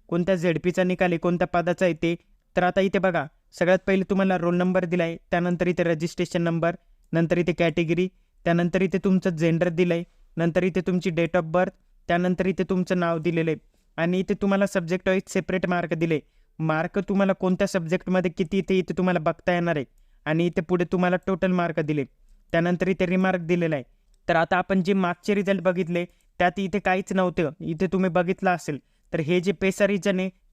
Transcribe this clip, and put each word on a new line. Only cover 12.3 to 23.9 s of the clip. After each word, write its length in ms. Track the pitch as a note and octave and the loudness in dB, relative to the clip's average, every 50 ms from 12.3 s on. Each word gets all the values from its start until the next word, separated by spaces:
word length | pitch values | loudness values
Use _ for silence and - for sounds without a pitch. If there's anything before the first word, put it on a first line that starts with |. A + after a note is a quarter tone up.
| F#3 - F#3 | 0 0 0
इथे 180 | F#3 F#3 - F#3 | -2 -2 -2 -2
तुमचं 360 | - F#3+ F#3 F3+ - F#3+ F3 | -2 0 -2 0 0 0 0
नाव 180 | F3 E3+ E3+ E3 | 0 0 0 -2
दिलेलं 320 | D#3 F3 E3 E3+ D#3+ E3 | -2 -2 0 0 0 0
आहे 80 | D#3 C#3+ - _ _ _ _ _ _ | -2 -4 -8 _ _ _ _ _ _
आणि 220 | - E3 E3+ F3+ F#3 | -4 -2 0 0 -2
इथे 140 | F#3+ - G#3 | -2 -2 -2
तुम्हाला 320 | - G3+ G3+ G3 G3 G3+ | -2 0 0 2 2 0
सब्जेक्ट 400 | G3 - G3 F3 D#3+ F#3 F3+ - | 0 0 -2 -2 -2 -4 -2 0
वाईज 140 | F#3+ F#3 G3 - | 0 0 0 -2
सेपरेट 380 | - - F#3+ E3+ - F#3 F#3+ F3+ | -4 -4 -4 -4 -2 -4 -2 -2
मार्क 260 | F3 F3 F3 E3+ D#3+ E3+ | -2 -2 -2 -2 -2 -2
दिले. 240 | D#3+ E3+ E3+ D#3+ C#3 - _ _ _ _ _ _ - | -2 0 0 0 -2 -4 _ _ _ _ _ _ -6
मार्क 400 | D#3+ D#3+ D#3 D#3 E3 E3+ - G#3 | -2 -2 -2 -2 -2 -2 -4 -4
तुम्हाला 340 | F#3 - G3+ G3 G3 G3 F#3 | -4 0 0 2 2 2 0
कोणत्या 320 | - - F#3 F#3 - G3+ | 0 0 0 0 0 0
सब्जेक्टमध्ये 640 | F#3+ - F#3+ E3 D#3+ F3+ F3+ - - F3+ F#3 F3 F#3 | 0 -2 -4 -2 -2 -2 -2 -2 0 0 0 0 0
किती 260 | D#3+ - - D#3 G3 | -2 -2 -4 -2 -2
इथे, 200 | F#3+ - - F#3+ | -2 0 0 0
इथे 200 | F#3 F3+ - - | 0 0 -2 -2
तुम्हाला 220 | F#3+ F#3 F#3 F3+ F3 | 0 0 0 0 0
बघता 320 | D3+ E3+ D#3+ - - - F3 | 0 -2 -4 -2 -2 0 0
येणार 220 | F3 E3+ E3+ E3 | 2 0 0 -2
आहे 100 | D3 B2 - _ _ _ _ _ _ _ | -2 -4 -8 _ _ _ _ _ _ _
आणि 200 | D3 D#3 D#3+ E3+ | -2 0 0 0
इथे 160 | F3 E3 G3+ | 0 0 -2
पुढे 240 | D#3+ - F3+ F3 F3 E3 | -2 0 0 0 0 0
तुम्हाला 240 | - F3+ F3+ F3+ F3+ F3+ - | 0 0 2 2 0 0 -2
टोटल 240 | - F#3+ E3 - F#3 F#3 | -4 -2 -2 0 0 0
मार्क 260 | F3+ F3 E3+ D#3 E3+ | 0 0 0 -2 -2
दिले, 240 | D#3+ D3 D3+ D3 C3+ - _ _ _ - - _ _ _ - | -2 -2 -2 -2 -4 -6 _ _ _ -20 -20 _ _ _ 0
त्यानंतर 340 | E3 E3 F3 F3+ E3+ F#3+ | 0 2 2 0 0 0
इथे 180 | F#3 F#3+ - F#3 | -2 0 0 0
रिमार्क 360 | F3 F#3 F#3 F#3+ F#3+ F#3 F3+ | 0 2 2 2 2 0 -2
दिलेला 340 | E3 D#3+ F3+ F3 E3+ D#3+ D#3 | -2 -2 0 0 0 0 -2
आहे. 80 | C3+ A#2+ - | -4 -6 -10